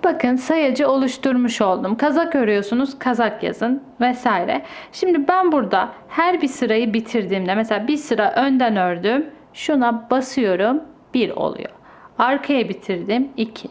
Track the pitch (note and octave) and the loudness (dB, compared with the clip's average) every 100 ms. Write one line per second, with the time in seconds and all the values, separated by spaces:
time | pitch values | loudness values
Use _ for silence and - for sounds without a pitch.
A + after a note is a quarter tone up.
0 | F4+ D#4+ B3 B3+ - D#4+ C#4+ C4 C#4 C4+ | 0 0 0 0 0 2 2 2 2 2
1 | C4 - C4+ B3+ A#3+ - G3+ F3 F#3 A3+ | 0 -2 0 2 0 0 0 0 -2 0
2 | D4 C#4+ E4+ D4 A3 G3+ G3+ A#3+ C4+ - | 2 2 0 2 2 2 0 -2 -2 -2
3 | B3+ A#3+ A3 G#3 F3 - A3+ C4+ - - | -2 0 0 -2 -6 -2 -2 -2 -6 -2
4 | B3 B3 B3 G3 F3 - - - - - | -2 0 0 0 0 -4 -6 -18 -18 -4
5 | F#4+ E4 C#4 F#4 F#4 D4+ G3+ F#3+ G3 - | 2 2 4 2 2 2 2 0 0 -8
6 | - - F4 F4+ D4 - A#3+ A3 A#3+ A3 | -8 0 0 2 -2 -2 0 2 2 -2
7 | A3+ A#3 F#3 G3 F#3 G3+ A3+ G#3 A#3 D4 | -2 -4 -2 -2 0 -2 0 -2 0 -2
8 | - A3 G3+ - C4+ C4 A#3+ G3+ F3+ F3 | 0 0 2 2 2 4 2 2 0 0
9 | F#3+ C4 D#4 - - - - C#4+ A#3+ A3+ | 0 0 -2 -12 -20 -8 0 2 2 0
10 | A3+ B3+ C4 - G#3+ F3+ G#3 C#4+ - - | -2 -2 0 0 0 2 2 0 -4 -20
11 | - D3+ C3+ - D#2 - - - - - | -6 -2 -2 -2 -4 -4 -12 -16 -20 -20
12 | - - A#3+ C#4 C#4 C#4 F#3+ F#3 - F3+ | -12 0 0 0 0 0 0 -6 -6 -6
13 | F3 A#3 C4+ - - - - | -2 -2 -2 -2 -6 -6 -16